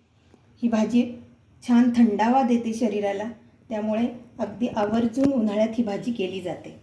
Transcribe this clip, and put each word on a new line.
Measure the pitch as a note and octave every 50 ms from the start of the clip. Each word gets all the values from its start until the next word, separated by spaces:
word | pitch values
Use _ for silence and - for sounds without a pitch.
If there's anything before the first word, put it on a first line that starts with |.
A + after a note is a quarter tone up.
| _ _ _ _ _ _ _ _ _ _ _ _ A#3+
ही | A#3
भाजी | A3+ G#3+ A3 - B3 A#3+ B3 - - - - - - _ _ _ _ _ -
छान | - A#3+ A#3 B3+ B3 A#3
थंडावा | A#3+ A#3 G#3 G#3 - - A#3+ B3+ C4+ B3
देते | A#3 A#3+ A#3 - A3+ A3
शरीराला, | - B3 G#3+ G3+ G#3 G3+ G3 G3+ G3 G#3+ A#3 A#3 - - - _ _ _ -
त्यामुळे | A#3 G#3+ G#3+ G#3+ G#3+ A3 A#3+ A#3+ - - - - - -
अगदी | A3+ G#3+ - G3 A#3+ -
आवर्जून | - A3+ G#3 G#3 G#3+ A#3 A#3 A3+ G#3+ C4+ C4+ C#4 C4+
उन्हाळ्यात | A#3+ G#3+ G#3+ G3+ G#3+ A3 A3+ A3+
ही | - G#3+
भाजी | G3+ G3+ F#3+ - B3+ A#3
केली | - F#3+ F3+ F#3 F#3+
जाते. | F3 F3 D3 - - D#3+ - -